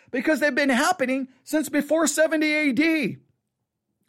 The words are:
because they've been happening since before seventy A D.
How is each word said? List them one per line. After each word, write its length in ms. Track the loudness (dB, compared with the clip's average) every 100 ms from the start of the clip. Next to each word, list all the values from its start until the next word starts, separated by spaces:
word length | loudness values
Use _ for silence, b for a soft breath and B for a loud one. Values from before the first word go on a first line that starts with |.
| b
because 300 | -4 0 2
they've 140 | 2
been 140 | 0 2
happening 600 | 2 2 0 -2 -4 -6 b
since 240 | b -4 -2
before 380 | -2 0 0 0
seventy 460 | 2 0 2 0
A 200 | 0 0
D. 460 | 0 0 0 -2 -8 _ _ _ _ _ _ _ _